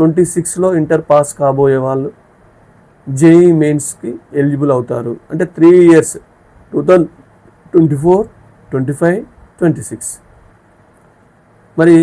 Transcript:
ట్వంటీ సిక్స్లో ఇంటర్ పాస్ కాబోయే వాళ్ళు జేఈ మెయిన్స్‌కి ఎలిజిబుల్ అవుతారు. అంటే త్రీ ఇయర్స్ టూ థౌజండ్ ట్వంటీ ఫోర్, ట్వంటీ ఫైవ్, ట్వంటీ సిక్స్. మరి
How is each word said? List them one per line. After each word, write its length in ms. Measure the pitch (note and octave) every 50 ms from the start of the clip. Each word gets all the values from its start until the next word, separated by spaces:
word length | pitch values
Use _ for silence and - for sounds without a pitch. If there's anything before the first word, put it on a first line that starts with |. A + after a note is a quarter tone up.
ట్వంటీ 240 | D#3+ E3 D#3 F3 F3+ E3 -
సిక్స్లో 340 | F3 E3 - - F3 F3+ F#3 F#3 E3
ఇంటర్ 220 | D#3 D3+ E3 D#3 D#3 -
పాస్ 200 | D3 D3 C#3+ - - -
కాబోయే 380 | C#3+ C#3 C3+ C3+ C#3+ C#3 C3+ C3+ C3 C3
వాళ్ళు 240 | C3+ C3+ C3+ - - _ _ _ _ _ _ _ _ _ _ _ _ _ _ _ _ _ _ C#3 C3+ C3+
జేఈ 260 | D#3+ E3 E3 E3+ F3+ F3 E3 D#3 D3+
మెయిన్స్‌కి 480 | D3+ D3 D3 C#3+ - - - - A#2 B2 - _ _ - C#3+
ఎలిజిబుల్ 300 | C#3 D3 C#3+ C3+ D3 C#3+ C3 B2+
అవుతారు. 360 | A#2+ - B2+ A#2+ A#2 A#2+ A#2 - _ -
అంటే 140 | D3 D#3+ F3+
త్రీ 260 | E3 - - D#3+ E3+ F3+ F3+ F3 E3+
ఇయర్స్ 280 | E3 D#3+ - - - - - _ _ _ _ _ _ _ _ _ -
టూ 80 | D3 C#3+ E3
థౌజండ్ 220 | F#3 F3+ D#3 - - _ _ _ _ _ _ _ _ _ _ _ -
ట్వంటీ 240 | F3 E3 D3 D3 C3+ D3
ఫోర్, 220 | F3 F#3 G3 A3+ - _ _ _ _ _ _ _ -
ట్వంటీ 220 | - C3+ C3 C3 C#3+ -
ఫైవ్, 180 | E3 E3+ F3+ G#3+ C#4+ - _ _ - _ _ -
ట్వంటీ 240 | F3 E3 C#3 A#2 A2+ -
సిక్స్. 220 | A#2 G#2 - - - - _ _ _ _ _ _ _ _ _ _ _ _ _ _ _ _ _ _ _ _ _ _ _ _ _ _ _ _ _ _ _ -
మరి 140 | E3 E3+ E3+ E3